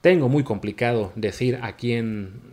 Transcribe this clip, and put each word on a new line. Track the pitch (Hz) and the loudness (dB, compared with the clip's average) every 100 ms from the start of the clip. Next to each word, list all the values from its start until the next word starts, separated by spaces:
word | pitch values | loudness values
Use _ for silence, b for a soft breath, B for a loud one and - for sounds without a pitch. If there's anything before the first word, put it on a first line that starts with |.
Tengo | 175 180 127 | 6 6 4
muy | 143 | 2
complicado | 131 101 104 101 120 120 98 110 | 0 -4 -6 -2 0 0 -2 -4
decir | 107 - 127 123 | -6 0 -2 -2
a | 113 - | -6 -6
quién, | 120 117 113 107 95 104 - | -2 -2 -2 -6 -8 -14 -20